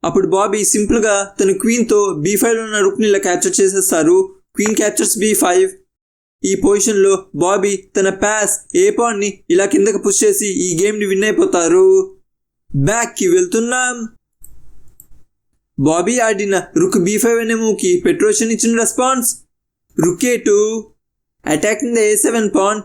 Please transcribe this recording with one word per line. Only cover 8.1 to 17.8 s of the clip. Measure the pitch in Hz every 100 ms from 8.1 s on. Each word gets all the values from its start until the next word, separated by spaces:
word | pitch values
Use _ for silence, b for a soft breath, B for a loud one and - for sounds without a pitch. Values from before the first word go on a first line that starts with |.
| 190
పాస్ | 208 214 202 - - 180
ఏ | 196 214
పాన్ని | 233 208 202 196 _
ఇలా | 175 196
కిందకి | 202 202 196
పుష్ | 202 196
చేసి | 214 202 208 190
ఈ | 180 165
గేమ్ని | 202 214 202
విన్ | 190 214
అయిపోతారు. | 214 359 - 170 - 381 381 381 381 _ _ _ _ _ 139 139
బ్యాక్‌కి | 226 233 - 185
వెళ్తున్నాం. | 180 180 220 233 254 247 240 226 _ _ _ - - - - - _ - - - _ _ _ _ -
బాబీ | 139 165 180 247 226
ఆడిన | 202 202 190 - 160
రుక్ | 175 208 175
బీ | 208
ఫైవ్ | 233 233
అనే | 226 226
మూవ్కి | 220 202